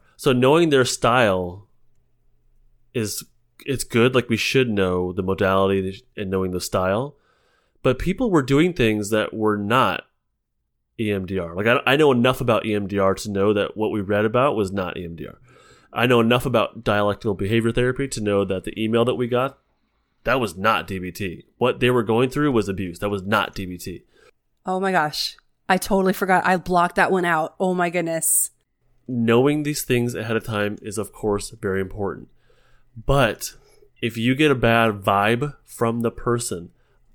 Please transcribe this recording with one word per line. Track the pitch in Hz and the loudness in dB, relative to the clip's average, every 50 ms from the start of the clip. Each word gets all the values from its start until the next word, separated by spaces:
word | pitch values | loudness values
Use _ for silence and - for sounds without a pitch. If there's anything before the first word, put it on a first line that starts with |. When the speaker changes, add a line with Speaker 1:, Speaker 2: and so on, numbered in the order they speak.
| _ _ _ | _ _ _
Speaker 1:
So | - - 143 127 | -2 0 2 2
knowing | 123 127 135 151 170 175 160 | 4 4 6 6 4 4 4
their | 143 131 120 | 4 4 2
style | - - - - 117 120 131 117 101 92 92 90 87 90 104 - _ _ _ _ _ _ _ _ _ _ _ _ _ _ _ _ _ _ _ _ _ _ _ _ _ - | 2 0 0 2 2 4 4 4 2 2 0 -2 -6 -10 -14 -18 _ _ _ _ _ _ _ _ _ _ _ _ _ _ _ _ _ _ _ _ _ _ _ _ _ -6
is, | 120 107 101 - - - - _ _ _ _ _ - - | -6 -6 -4 -6 -10 -12 -14 _ _ _ _ _ -12 -8
it's | 139 127 110 - | -6 -6 -6 -4
good. | - - 113 117 127 127 | 0 2 4 4 4 4
Like, | 123 - - | 2 0 0
we | 113 | 0
should | - - - - 131 127 117 | -2 0 0 0 0 0 2
know | 104 98 95 92 90 90 90 90 90 | 2 2 2 2 2 0 -2 -2 -4
the | 98 92 | -2 -2
modality | 95 95 95 98 95 95 95 98 98 98 98 95 95 95 - - _ _ | -2 0 2 2 2 4 4 4 2 2 0 -2 -4 -8 -12 -16 _ _
and | 104 101 95 | -10 -6 -4
knowing | 95 95 95 92 | -2 -2 -2 -2
the | 90 87 | -4 -6
style. | - - - 95 92 95 98 117 139 147 - _ _ _ _ _ _ _ _ _ _ _ _ _ - | -4 -4 -2 0 0 0 0 0 -2 -6 -10 _ _ _ _ _ _ _ _ _ _ _ _ _ -2
But | 165 165 - | 0 0 0
people | - 175 190 - 254 220 | -2 -2 -2 0 0 2
were | 175 151 | 2 2
doing | 127 131 139 147 175 180 170 | 2 4 4 4 4 2 2
things | - 120 110 107 107 101 101 | 2 2 2 2 0 -2 0
that | 110 107 95 - - | 0 0 0 -2 -2
were | 110 107 107 104 | -2 0 0 0
not | 104 101 101 120 131 117 95 80 - - _ _ _ _ _ _ _ _ _ _ _ _ _ _ _ _ _ _ - | 0 0 0 2 2 2 2 0 -4 -8 _ _ _ _ _ _ _ _ _ _ _ _ _ _ _ _ _ _ -4
E | 110 104 | -2 -2
M | 101 95 92 | -2 -2 -4
D | 87 95 | -4 -6
R. | 92 85 82 85 | -6 -6 -6 -6
Like, | 92 104 | -2 0
I, | 117 127 - - | 2 2 2 2
I | 123 135 | 2 2
know | 151 156 143 | 4 4 4
enough | 127 120 120 131 127 - | 4 4 2 2 0 0
about | 123 120 110 101 - | 0 0 0 0 0
E | 110 104 | -2 -2
M | 104 101 | -2 -4
D | 92 101 | -2 -2
R | 98 95 95 95 | 0 0 0 0
to | - - 104 | -2 -4 -6
know | 98 98 98 107 101 | -2 0 2 2 2
that | 101 92 - - | 2 0 -2 -4
what | 104 107 101 | -4 -4 -2
we | - 107 | -2 -4
read | 95 98 101 104 110 | -2 -2 0 0 0
about | 110 113 123 135 147 107 | 0 2 2 2 2 0
was | 110 98 92 | 0 -2 -2
not | 98 98 90 87 - | -2 -4 -4 -4 -6
E | - 87 | -8 -10
M | 82 82 | -10 -12
D | 78 - | -12 -14
R. | - - - - - - _ _ - - _ _ _ - | -14 -16 -20 -20 -20 -20 _ _ -20 -20 _ _ _ -4
I | 117 117 | -2 2
know | 127 123 120 | 4 4 4
enough | 113 113 120 123 - | 4 4 2 2 0
about | 135 117 110 - - - 110 - | 0 0 0 0 -2 -6 -6 -2
dialectical | 107 101 104 104 104 98 - - 110 95 | 0 0 2 2 0 -2 -2 -2 -4 -4
behavior | - 98 95 117 113 110 117 | -2 -2 0 0 2 2 2
therapy | 110 127 123 127 127 135 139 131 | 0 0 0 0 -2 -4 -6 -6
to | - 113 | -6 -4
know | 104 104 101 98 98 | -2 0 2 2 0
that | 95 95 92 - | 0 -2 -6 -6
the | - - - | -8 -6 -4
email | 110 110 117 113 117 | -2 0 2 2 2
that | 123 - | 2 0
we | 123 123 | -2 -2
got, | 117 120 120 131 139 - _ _ _ _ _ _ _ _ _ _ _ _ _ - | -2 -2 -2 -2 -2 -6 _ _ _ _ _ _ _ _ _ _ _ _ _ -2
that | 113 127 135 | -2 0 0
was | 117 95 80 | 0 -4 -4
not | 92 101 113 107 78 87 | -2 0 0 2 0 -2
D | 92 98 90 | -6 -8 -8
B | 90 90 | -8 -10
T. | - - 101 87 - - - _ _ | -8 -8 -8 -8 -8 -12 -16 _ _
What | - 120 123 - - | -2 0 0 2 2
they | 123 123 | 2 2
were | 127 123 104 | 4 2 2
going | 113 110 117 131 127 | 2 2 2 0 0
through | - 147 151 147 | 0 -2 0 2
was | 123 110 92 | 2 2 0
abuse. | 98 95 92 95 87 85 - | 0 -4 -6 -6 -8 -8 -6
That | 104 104 | -6 -4
was | 104 98 90 | -4 -4 -2
not | 101 110 104 - - - | 0 0 0 0 -2 -6
D | 101 95 | -8 -10
B | 90 90 | -10 -10
T. | 87 - 95 85 - - _ _ _ _ _ _ _ _ _ _ _ - | -12 -12 -14 -14 -14 -18 _ _ _ _ _ _ _ _ _ _ _ -8
Speaker 2:
Oh | 185 185 185 | -6 -4 -2
my | 196 190 | -2 0
gosh. | 185 165 151 147 - - - - - - _ _ _ _ _ - | 0 0 0 -2 -4 -6 -8 -8 -10 -14 _ _ _ _ _ 0
I | 190 | 0
totally | 180 - - 202 196 190 185 185 | 0 0 0 0 2 2 2 0
forgot. | - 196 185 185 175 - | 0 0 2 2 2 2
I | 185 190 | 2 0
blocked | 170 - 180 185 175 175 175 - | 0 0 0 2 2 2 2 2
that | 196 175 - | 0 2 2
one | 190 185 175 | 2 0 0
out. | 175 165 156 160 156 - - | 0 0 0 -2 -4 -4 -2
Oh | 190 185 180 | -2 0 0
my | 180 175 170 | 0 0 -2
goodness. | 170 180 165 165 165 160 - - - - - - _ _ _ _ _ _ _ _ _ _ _ | -2 -2 -2 -2 -4 -2 -2 0 0 0 0 -2 _ _ _ _ _ _ _ _ _ _ _
Speaker 1:
Knowing | - 127 120 113 117 117 123 135 147 147 151 147 | -6 -4 0 2 4 4 4 4 4 2 0 -2
these | 147 147 - - | -4 -6 -4 -2
things | - 127 120 120 120 - | 0 0 0 0 -2 -4
ahead | 85 107 117 113 | -6 -6 -4 -4
of | 113 - | -4 -4
time | 110 110 104 104 104 104 - | -4 -2 -2 -2 -2 -4 -8
is, | - 107 98 | -10 -8 -8
of | 110 98 - - | -8 -8 -8 -10
course, | - - 107 101 101 - - | -6 -2 -2 -2 -2 -4 -8
very | 117 - - 98 95 98 | -10 -8 -4 -4 -2 -2
important. | 95 90 - 104 98 92 69 - - - _ _ _ _ _ _ _ _ - _ _ _ - 117 - | -4 -6 -6 -6 -6 -6 -8 -10 -14 -20 _ _ _ _ _ _ _ _ -20 _ _ _ -20 -6 -2
But | - 135 139 123 104 - - - - - - _ _ _ _ _ _ _ _ | 0 2 2 2 2 0 -4 -10 -14 -14 -18 _ _ _ _ _ _ _ _
if | - 113 113 | -6 -6 -4
you | 113 113 127 131 | -2 0 0 2
get | 143 156 147 | 4 4 2
a | 135 | 4
bad | 117 117 113 113 117 113 113 104 101 | 2 2 4 4 4 4 2 0 0
vibe | 95 110 98 101 101 110 120 123 147 143 - _ _ | 0 2 2 4 4 2 2 0 -2 -6 -8 _ _
from | - - - 120 117 117 120 | -16 -6 -4 -2 -2 0 -2
the | 117 113 | -2 -4
person, | - - - 123 120 117 - - 98 85 87 87 _ _ _ _ _ _ _ _ | -4 -4 -4 -2 -2 -2 -4 -6 -8 -8 -10 -14 _ _ _ _ _ _ _ _